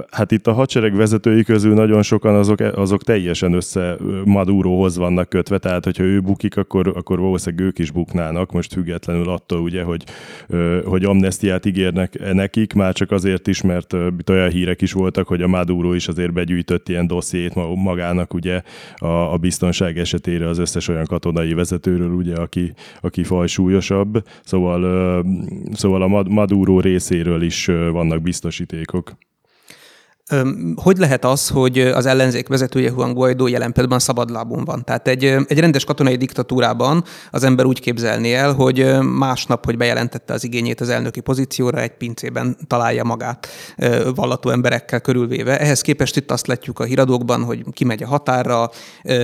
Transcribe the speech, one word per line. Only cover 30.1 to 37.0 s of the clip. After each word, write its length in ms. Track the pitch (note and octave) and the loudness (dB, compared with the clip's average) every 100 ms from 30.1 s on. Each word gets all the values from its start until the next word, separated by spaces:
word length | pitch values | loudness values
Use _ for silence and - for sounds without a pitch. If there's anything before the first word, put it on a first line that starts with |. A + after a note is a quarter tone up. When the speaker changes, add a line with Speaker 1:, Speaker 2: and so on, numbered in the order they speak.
| _ - | _ -2
Speaker 2:
Öm, 420 | C#3 C3 C3+ E3 D#3+ | 0 0 -2 -6 0
hogy 220 | F3 F#3 | 2 4
lehet 280 | D#3 B2+ B2+ | 4 2 2
az, 220 | C#3+ - | 0 0
hogy, 320 | C#3 B2+ C3 | 2 2 4
ö, 140 | B2+ | 2
az 120 | B2+ C3 | 2 2
ellenzék 420 | C3 C3 A#2+ B2+ | 4 2 0 -2
vezetője 420 | C3+ B2+ C3 B2 | 0 0 0 0
Juan 240 | B2 B2+ | 0 -2
Guaidó 340 | B2 B2+ B2+ B2+ | 0 0 2 0
jelen 240 | A#2+ A#2+ | 0 0
pillanatban 280 | B2+ B2+ B2 | 0 2 2
szabadlábon 640 | - A#2+ A#2 A2+ A2+ A#2+ C#3+ | 0 -2 -4 -6 -6 -6 -6
van? 180 | B2+ - | -6 -4
Tehát 220 | A#2+ C3+ | -2 0
egy, 180 | B2+ C3+ | 2 2
ö, 160 | C3+ C3+ | 2 2
egy 120 | D3 | 4
rendes 240 | E3 C3+ | 4 4
katonai 320 | - C#3+ C3+ B2+ | 0 0 2 2
diktatúrában 880 | B2+ - - B2+ A#2 A#2 B2+ E3+ | -2 -4 -2 0 2 2 2 0